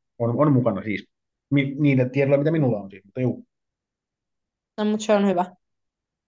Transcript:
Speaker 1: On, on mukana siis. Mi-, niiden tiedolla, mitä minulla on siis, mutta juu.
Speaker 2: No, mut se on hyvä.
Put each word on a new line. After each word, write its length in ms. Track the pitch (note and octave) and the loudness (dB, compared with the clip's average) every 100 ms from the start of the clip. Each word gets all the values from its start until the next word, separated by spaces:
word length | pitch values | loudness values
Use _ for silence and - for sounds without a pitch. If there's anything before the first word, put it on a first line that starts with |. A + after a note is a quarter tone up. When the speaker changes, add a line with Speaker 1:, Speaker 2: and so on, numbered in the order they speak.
| _ - | _ -6
Speaker 1:
On, 160 | A#2 A#2 D3+ | -2 2 2
on 40 | |
mukana 320 | C3 A#2+ G2 | 2 2 -2
siis. 240 | G#2+ F#2+ - _ _ _ _ | -4 -8 -10 _ _ _ _
Mi-, 260 | C#3+ C#3 C#3+ | -2 -2 0
niiden 320 | D3 C3 B2 | 2 2 0
tiedolla, 260 | C#3 C#3 C#3+ | 0 2 2
mitä 140 | D3 | 2
minulla 260 | D#3+ C3+ G#2 | 0 0 -2
on 120 | G2 | -6
siis, 140 | F#2+ - | -18 -14
mutta 160 | - | -4
juu. 240 | B2+ - - _ _ _ _ _ _ _ _ _ _ _ _ - | -4 -4 -12 _ _ _ _ _ _ _ _ _ _ _ _ -6
Speaker 2:
No, 80 | G#3+ | -2
mut 160 | G#3+ | -2
se 120 | G#3+ | 0
on 140 | G#3 G3+ | 2 2
hyvä. 180 | F3+ F#3 - _ _ _ _ _ _ | 0 -2 -8 _ _ _ _ _ _